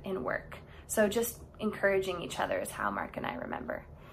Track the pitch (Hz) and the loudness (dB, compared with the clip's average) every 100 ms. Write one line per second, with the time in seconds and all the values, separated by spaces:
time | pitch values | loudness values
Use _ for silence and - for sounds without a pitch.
0 | - 190 - - - - - - - - | -4 -2 0 -2 -4 -12 -14 -14 0 4
1 | 214 226 233 - - - 214 - 196 196 | 6 6 0 -2 -12 -4 -4 4 6 6
2 | 190 175 170 - 185 - - - 104 98 | 2 -2 -4 0 0 0 -2 0 0 0
3 | - - - - - - - - - - | -2 -2 -2 -2 -2 -4 -2 -4 -6 -14
4 | - | -16